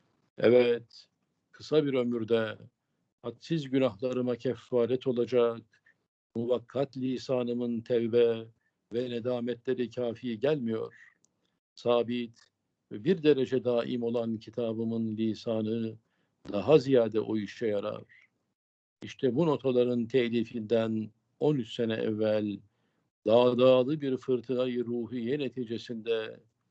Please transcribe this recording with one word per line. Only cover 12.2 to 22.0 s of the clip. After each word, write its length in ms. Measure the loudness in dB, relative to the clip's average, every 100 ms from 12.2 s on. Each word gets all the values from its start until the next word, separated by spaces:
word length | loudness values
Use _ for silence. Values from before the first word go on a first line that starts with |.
| -6 -12 _ _ _ _ -14
ve 120 | -4
bir 180 | -2 2
derece 420 | 4 4 2 0
daim 380 | 0 0 0 -2
olan 360 | -2 -2 -2 -6
kitabımın 800 | -8 -6 -4 -4 -4 -4 -4 -2
lisanı 800 | -2 -4 -4 -2 -2 -2 -4 -8 _ _ _ _ -8
daha 260 | -2 6 6
ziyade 420 | 6 4 4 0
o 160 | -2 -2
işe 300 | -4 -4 -2
yarar. 380 | -2 -4 -8 -14 -20 _ _ _ _ _ _ _ -16
İşte 320 | -16 -2 0
bu 120 | 2 2
notaların 600 | 2 2 2 2 0 0
telifinden 1040 | 0 2 0 -2 -6 0 0 2 -2 -6 _ _ -2
on 160 | 0 0
üç 180 | -2
sene 200 | -4 -2
evvel 640 | -2